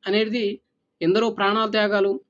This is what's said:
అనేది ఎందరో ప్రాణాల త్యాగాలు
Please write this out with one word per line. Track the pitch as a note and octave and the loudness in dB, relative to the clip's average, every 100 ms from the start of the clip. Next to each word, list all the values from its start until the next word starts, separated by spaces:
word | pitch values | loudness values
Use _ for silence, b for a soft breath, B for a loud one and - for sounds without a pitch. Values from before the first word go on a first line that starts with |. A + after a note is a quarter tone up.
| - | 0
అనేది | G#3 A3 A#3 G#3 A#3 _ _ _ _ | 0 0 -2 -4 -6 _ _ _ _
ఎందరో | E3+ G3 A3+ | 0 2 0
ప్రాణాల | A3 G3 G#3 A3 | 0 0 0 0
త్యాగాలు | A3 G#3 G#3 G3 G3 _ | 0 0 2 0 -2 _